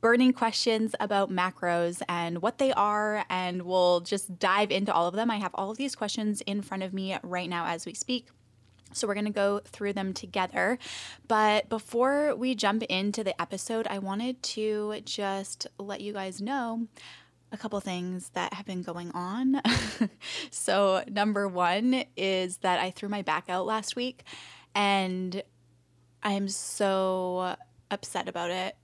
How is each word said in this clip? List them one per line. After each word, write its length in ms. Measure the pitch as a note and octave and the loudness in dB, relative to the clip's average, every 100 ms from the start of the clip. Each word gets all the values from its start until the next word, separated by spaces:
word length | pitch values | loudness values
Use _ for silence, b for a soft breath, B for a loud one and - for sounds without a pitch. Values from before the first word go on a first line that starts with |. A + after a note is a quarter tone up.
burning 320 | A3+ A#3+ B3+ | 6 8 6
questions 600 | B3+ A3+ A3 - A3 A3 - | 6 2 2 2 2 0 -2
about 320 | G#3 G3+ G3 | 0 2 2
macros 720 | F#3 F#3 - F3+ F3 E3+ F3 - | 2 0 0 0 2 2 -2 -4
and 320 | F3 E3+ E3+ | -2 -2 0
what 180 | F#3+ - | -2 2
they 140 | C4+ | 2
are, 520 | A#3+ G#3 G#3 G#3+ G#3+ - | 4 2 2 0 -2 -2
and 340 | F#3 F3+ F3+ | -2 -2 -4
we'll 380 | F3 F#3 F3+ F3 | 0 4 6 6
just 380 | F3 G3 - F3 | 2 -4 -4 0
dive 320 | F#3+ G3 G#3 | 2 4 4
into 220 | F#3+ G#3 | 2 2
all 140 | E3 F3+ | 2 2
of 80 | |
them. 160 | G3+ A#3 | 2 0
I 60 | G#3+ | 0
have 180 | G#3+ | -2
all 160 | - G3 | -4 -4
of 60 | A3 | -4
these 180 | C4+ | -6
questions 460 | - G#3+ - G#3+ G#3 | -4 -4 -2 -2 -2
in 200 | - G3+ | -2 -4
front 200 | G3 F#3+ | -4 -6
of 100 | F#3+ | -4
me 240 | F#3+ F#3+ F#3+ | -4 -4 -4
right 260 | F3 F3+ F3+ | -4 -4 -2
now 180 | F3 F3 | -2 -2
as 180 | E3+ | -2
we 100 | - | -6
speak. 340 | - - B3+ - _ _ _ _ _ - | -8 -4 -4 -4 _ _ _ _ _ -14
So 140 | - A3 | -6 -2
we're 80 | |
gonna 160 | G3+ G#3 | 0 -2
go 300 | G#3 G3+ G3+ | 2 2 2
through 280 | - - G3+ | -4 -6 -4
them 220 | G3 F#3+ | -2 -4
together. 640 | F3+ F3 G3 F#3 F#3 F#3 B3 B B B B _ | -6 -6 -2 -2 2 2 0 B B B B _
But 400 | A3 G#3+ G#3+ - | 4 6 4 2
before 680 | A3+ - A#3 B3+ C#4+ D4 | -4 -2 2 4 4 2
we 200 | - B3+ | 2 0
jump 280 | A#3 G3+ G#3+ | 2 2 2
into 380 | A3+ F#3 G3+ G3+ | 0 0 0 0
the 180 | G3+ - | -2 -2
episode, 460 | E3+ G3 - A3+ A3+ | -4 -4 -2 -2 -2
I 120 | G3 | -4
wanted 440 | F#3+ G3 A#3+ B3+ | -4 -2 -4 -4
to 580 | - - G#3+ G#3 G#3 G#3+ | -6 -4 -2 0 -2 -6
just 600 | - - G3+ G3 G3 - - _ | -8 -4 -2 -2 -6 -8 -10 _
let 220 | G3+ G3+ | -10 -8
you 120 | G3+ | -6
guys 260 | G3+ F#3+ F#3 | -6 -6 -6
know 480 | G3+ C4+ A#3 A3+ A#3 B B B B _ _ | -4 -2 -2 -4 -6 B B B B _ _
a 40 | G#3+ | -10
couple 220 | A3 G3+ | -6 -6
things 500 | G3 F3+ F3+ F#3 F3+ | -4 -4 -4 -6 -6
that 240 | - F3+ | -4 -4
have 120 | F#3 G3+ | -4 -8
been 160 | F#3 | -8
going 280 | F3 E3+ F3 | -6 -8 -8
on. 480 | F3 F3+ G#3+ C4 C4+ A3+ | -6 -6 0 2 2 2
<laughs> 40 | A#3+ A3+ - G#3 - B B B | 2 0 -2 -2 -2 B B B
So 520 | - - G3 G3 F#3+ - | -6 2 4 6 4 0
number 380 | G3+ G#3 G3+ G3+ | 0 2 2 0
one 580 | F3+ F3 F#3+ A#3+ B3+ - - | 2 2 4 4 2 0 -2
is 420 | F#3+ F#3 F#3 F3+ | 0 2 0 0
that 220 | F#3 F3+ | 2 2
I 100 | F#3 | 0
threw 180 | F3+ G3+ | -4 -6
my 140 | G#3 | -4
back 220 | F#3+ D#3 - | 0 -2 0
out 180 | F#3 F#3+ | -2 0
last 280 | A3 G#3+ - | -2 -2 -4
week, 280 | B3 - - B B B B | -4 -6 -18 B B B B
and 680 | G3+ G3+ G3 F#3+ F#3 F#3 F#3 - _ _ _ _ _ _ _ | 2 4 4 2 0 -2 -6 -10 _ _ _ _ _ _ _
I'm 260 | G#3+ G3+ G3 | -2 0 0
so 1080 | G3 - - G3+ F#3+ F#3+ F#3 F#3 F3+ F#3 - - _ _ | -4 -6 0 2 4 2 0 0 -2 -2 -6 -12 _ _
upset 380 | G3+ - F#3+ F#3 | -6 -4 -4 -4
about 220 | F3+ F3 | -4 -4
it 260 | F#3 F#3+ - | -2 -4 -8